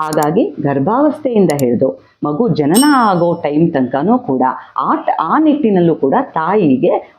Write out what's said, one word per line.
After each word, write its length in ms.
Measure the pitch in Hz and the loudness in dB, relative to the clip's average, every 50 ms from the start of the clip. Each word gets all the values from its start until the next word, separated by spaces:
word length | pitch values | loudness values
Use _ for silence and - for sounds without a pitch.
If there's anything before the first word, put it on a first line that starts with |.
ಹಾಗಾಗಿ 420 | 156 156 151 160 151 147 156 202 311 | -6 -4 -2 0 0 0 0 0 0
ಗರ್ಭಾವಸ್ಥೆಯಿಂದ 1080 | 403 - - - 143 139 135 135 165 214 262 294 311 285 - - 262 240 214 190 160 147 143 | -2 -4 -4 -4 -2 -2 -2 0 0 0 0 0 0 0 -2 -4 -2 2 2 2 2 2 0
ಹಿಡಿದು 520 | 135 120 120 98 - - - - - _ _ _ - | 0 0 0 0 0 -2 -2 -6 -12 _ _ _ -6
ಮಗು 260 | 147 151 - 247 226 | -4 -2 -2 0 0
ಜನನ 340 | 165 - 147 139 170 220 277 294 | 0 0 0 2 2 2 4 4
ಆಗೋ 540 | 294 262 240 214 190 170 170 175 170 170 - | 2 2 2 2 2 0 0 0 -2 -2 -4
ಟೈಮ್ 300 | 151 147 151 170 165 - | -2 0 0 0 0 0
ತನಕನೂ 440 | 135 127 120 120 135 143 180 131 - | 0 -2 -2 -2 -2 0 0 0 0
ಕೂಡ 240 | - - 131 127 127 127 - - - - - - | 0 -2 -2 0 0 -2 -2 -4 -10 -10 -8 -6
ಆ 180 | 135 180 262 | -4 -2 -2
ಟ-, 140 | 311 - - - - | -2 -2 -2 -2 -2
ಆ 180 | 156 160 202 277 | -2 0 2 2
ನಿಟ್ಟಿನಲ್ಲೂ 560 | 311 311 277 294 294 220 202 180 175 165 156 | 2 2 2 2 2 2 2 4 4 2 2
ಕೂಡ 180 | - - 139 160 233 | 2 0 0 0 0
ತಾಯಿಗೆ 920 | 269 - - 165 160 165 196 214 196 147 127 131 143 180 - - - - - | -2 -2 -4 -4 -2 0 0 2 2 2 2 2 2 0 0 -2 -4 -8 -10